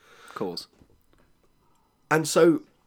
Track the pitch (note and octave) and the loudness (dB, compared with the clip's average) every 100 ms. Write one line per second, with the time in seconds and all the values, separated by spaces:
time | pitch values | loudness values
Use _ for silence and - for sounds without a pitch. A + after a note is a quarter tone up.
0 | _ - - - F#2+ E2+ - _ _ _ | _ -20 -20 -12 -10 -12 -16 _ _ _
1 | _ _ _ _ _ _ _ _ _ _ | _ _ _ _ _ _ _ _ _ _
2 | - D#3 D#3+ F3+ E3+ D#3 - _ | -4 -2 0 2 4 2 -4 _